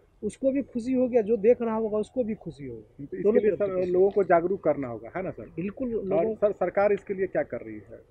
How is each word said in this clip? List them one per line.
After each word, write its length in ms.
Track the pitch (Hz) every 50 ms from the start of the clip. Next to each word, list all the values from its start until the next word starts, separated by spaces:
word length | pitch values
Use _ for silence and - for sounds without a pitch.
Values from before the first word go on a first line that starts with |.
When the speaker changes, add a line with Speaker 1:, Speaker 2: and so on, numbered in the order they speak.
| _ _ _ -
Speaker 1:
उसको 280 | - 208 - - 262 269
भी 120 | 262 285
खुशी 300 | 254 - - 240 220 254
होगी, 300 | 262 247 254 247 240 240
जो 140 | 214 196 233
देख 260 | 214 185 233 247 247
रहा 120 | 240 226 220
होगा, 240 | 220 226 208 208 214
उसको 260 | 208 - - 262 240
भी 100 | 208 220
खुशी 320 | - - 165 135 131 143
होगी। 160 | 127 117 110
Speaker 2:
तो 200 | 107 _ _ -
इसके 200 | 143 139 180 196
Speaker 1:
दोनों 200 | - 196 226 240
Speaker 2:
लिए 80 | 208 214
Speaker 1:
तरफ 80 | 170 -
से 80 | 202
Speaker 2:
सर, 140 | 196 185 180
Speaker 1:
खुशी। 100 | 185 180
Speaker 2:
लोगों 200 | 180 180 190 202
को 140 | 196 208 190
जागरूक 400 | 165 175 170 165 180 196 185 -
करना 240 | 165 143 143 139 120
होगा, 220 | 117 110 113 110 -
है 60 | -
ना 80 | 185 165
सर? 120 | - -
Speaker 1:
बिल्कुल, 520 | 107 - - 165 175 202 196 - 269 240 226
Speaker 2:
और 100 | 196 196
Speaker 1:
लोगों 300 | 185 196 196 170 220 220
Speaker 2:
सर, 180 | - 202 214
सरकार 400 | 190 - 196 180 - 196 202 208
इसके 220 | 202 185 - - -
लिए 120 | 185 190
क्या 160 | - - 131
कर 180 | 117 - 127 117
रही 140 | 110 110 107
है? 260 | 107 101 - 113 113 - _